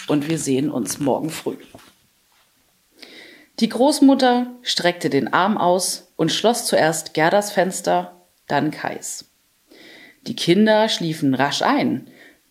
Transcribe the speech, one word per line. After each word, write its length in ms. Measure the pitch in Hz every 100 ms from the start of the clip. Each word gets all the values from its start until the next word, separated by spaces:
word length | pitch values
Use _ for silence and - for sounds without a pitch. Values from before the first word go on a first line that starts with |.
| -
und 220 | 147 143
wir 80 | 160
sehen 320 | 139 131 147
uns 300 | 131 104 -
morgen 320 | 139 110 156
früh.“ 260 | - - - - - - _ _ _ _ _ _ _ _ _ _ _ - - - - _ -
Die 100 | 220
Großmutter 840 | 220 269 294 269 269 254 247 247 -
streckte 480 | - - 175 175 156
den 240 | 139 110
Arm 240 | 156 185 214
aus 540 | 175 180 185 - - -
und 140 | 165
schloss 340 | 160 208 240 -
zuerst 500 | - 156 160 - -
Gerdas 360 | 156 196 202
Fenster, 680 | - 180 185 - 180 180 - _ _ -
dann 220 | 143 147
Kais. 560 | 151 - - - - - _ _ _ _ - - - - _ -
Die 80 | -
Kinder 520 | - 180 214 214 220
schliefen 460 | - 170 156 139
rasch 300 | 131 139 143
ein, 440 | - 285 123 120 - - - _ _